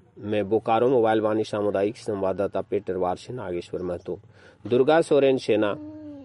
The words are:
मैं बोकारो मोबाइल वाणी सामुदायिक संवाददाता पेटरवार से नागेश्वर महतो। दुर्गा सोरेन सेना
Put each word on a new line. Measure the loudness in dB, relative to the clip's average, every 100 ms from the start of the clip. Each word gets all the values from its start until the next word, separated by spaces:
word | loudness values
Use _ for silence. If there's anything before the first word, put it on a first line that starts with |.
| _ -14
मैं | -4 -2 0
बोकारो | -2 2 2 4
मोबाइल | 4 4 2
वाणी | 2 0
सामुदायिक | -2 -2 0 0 0 -2
संवाददाता | -6 -4 -2 0 -2 -2
पेटरवार | -4 -4 -4 -2 -2 -4
से | -8
नागेश्वर | -10 -6 -8 -6 -8
महतो। | -6 -8 -8 -12 -12 -20 -20 _ -2
दुर्गा | 2 4 4
सोरेन | 4 4 4 2
सेना | 2 2 2 -2 -10 -16 -16 -18